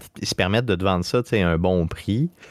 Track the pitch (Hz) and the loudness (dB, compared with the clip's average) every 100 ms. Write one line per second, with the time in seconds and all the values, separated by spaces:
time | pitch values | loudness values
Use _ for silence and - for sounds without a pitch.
0 | - - - - 95 107 123 90 95 92 | -2 -8 -4 0 2 2 0 0 2 0
1 | 87 123 120 110 87 80 90 92 82 - | 0 -2 0 0 2 2 2 2 0 -4
2 | - 107 165 - - | -4 -2 -2 -6 -10